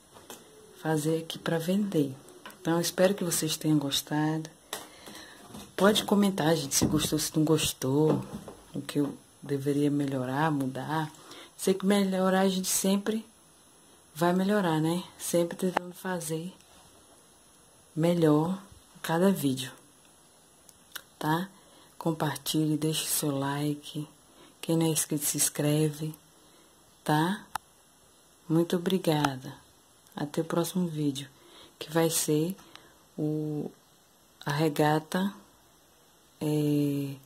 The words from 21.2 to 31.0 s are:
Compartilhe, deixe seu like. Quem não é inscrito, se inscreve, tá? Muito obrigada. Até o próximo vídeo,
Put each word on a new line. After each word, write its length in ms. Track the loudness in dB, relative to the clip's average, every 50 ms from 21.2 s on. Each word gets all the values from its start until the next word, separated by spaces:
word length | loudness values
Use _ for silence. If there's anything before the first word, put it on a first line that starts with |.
| -2 -2 -2 -2 -2 -6 -12 -20 -20 -20 -20 -20 -20 -20 -20 _
Compartilhe, 800 | -2 -2 -2 0 -2 -2 -2 -4 -6 -2 -2 0 2 2 0
deixe 300 | 0 0 -2 -2 -2 -4
seu 240 | -4 -2 -2 -2 -2
like. 800 | -2 -2 -2 -2 -2 -2 -2 -2 -2 -4 -8 -10 -10 -10 -10 -10 -14 -20 -20 -20 -20 -20 -20 -20 -20 _
Quem 160 | -2 0 2
não 100 | 2 4
é 40 | 2
inscrito, 340 | 2 0 -2 -2 -2 -2 -2
se 120 | -2 -2
inscreve, 800 | 0 -2 -2 0 0 0 2 2 2 2 0 0 -4 -8 -10 -10 -12 _ _ _ -20 -20 -20 -20 -20 -20 -20 _ _ -20 -20 _ _ _
tá? 400 | 0 2 2 2 2 -2 -4 -8 -12 -12 -12 -12 _ _ _ _ _ _ _ _ -20 _ _ _ _ _ _ _ 0
Muito 280 | 2 2 2 2 0
obrigada. 800 | -2 0 0 0 0 2 2 2 2 2 0 -2 -4 -10 -14 -16 -16 -20 -20 -20 _ _ _ _ _ _ -18 -10
Até 260 | -8 -8 -4 -4 -4
o 40 | -4
próximo 420 | -2 -2 -2 -2 0 -2 -2 -2
vídeo, 420 | -2 -2 -2